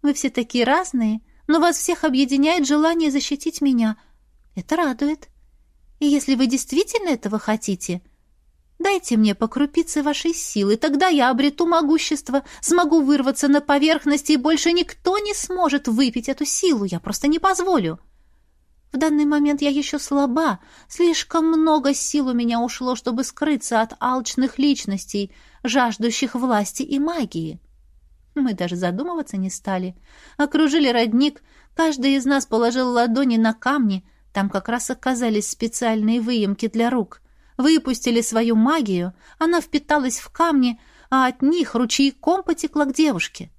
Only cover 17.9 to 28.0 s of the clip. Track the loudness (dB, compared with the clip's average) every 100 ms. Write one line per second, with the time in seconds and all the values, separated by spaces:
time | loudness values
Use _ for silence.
17.9 | -6 _ _ _ _ _ _ _ _ _
18.9 | -2 0 2 2 2 0 0 0 -2 -2
19.9 | -6 -2 0 0 0 0 -2 -10 -20 _
20.9 | 0 0 0 -2 0 2 2 4 2 2
21.9 | -2 -2 -2 0 0 0 -2 -4 -4 -4
22.9 | -4 -4 -4 -6 -4 -2 -2 0 -2 -2
23.9 | -4 -2 -2 -4 -2 -2 0 0 0 -2
24.9 | -8 -6 -6 -6 -10 -20 _ -2 0 0
25.9 | 0 -4 -2 -4 -2 0 0 -2 -6 -4
26.9 | -2 -2 -4 -6 -6 -8 -12 _ _ _
27.9 | _